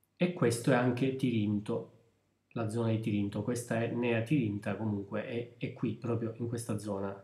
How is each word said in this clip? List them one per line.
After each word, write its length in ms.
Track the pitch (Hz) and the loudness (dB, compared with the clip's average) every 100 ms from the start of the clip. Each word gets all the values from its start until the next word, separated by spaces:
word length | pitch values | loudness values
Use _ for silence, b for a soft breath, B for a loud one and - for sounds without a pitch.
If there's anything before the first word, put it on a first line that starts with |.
| _ - | _ -2
e 160 | 180 | 0
questo 380 | - 120 117 - | 4 2 4 4
è 40 | |
anche 400 | 123 127 - 135 131 | 4 4 2 0 2
Tirinto, 760 | 127 113 104 104 - 92 - - _ _ _ _ _ | 2 2 2 0 -2 -4 -6 -16 _ _ _ _ _
la 160 | 120 107 | -4 -2
zona 220 | 113 113 | 0 2
di 100 | 110 | 2
Tirinto. 420 | 117 104 101 107 | 2 0 0 -2
Questa 400 | 110 120 - 113 | -2 -2 0 0
è 60 | 117 | 0
Nea 340 | 117 120 117 | 0 2 0
Tirinta, 540 | 113 151 107 101 104 101 | 2 2 2 0 -2 -2
comunque 500 | 113 101 98 107 - | -2 -2 -2 -6 -4
è, 280 | 117 117 - | -4 -6 -8
è 140 | 123 | -8
qui, 200 | - - | -2 -2
proprio 420 | - 113 113 113 - | -2 -2 -2 -2 -4
in 120 | 117 | -4
questa 300 | 113 - 104 | -4 -4 -4
zona, 440 | 104 98 98 98 | -2 -4 -4 -6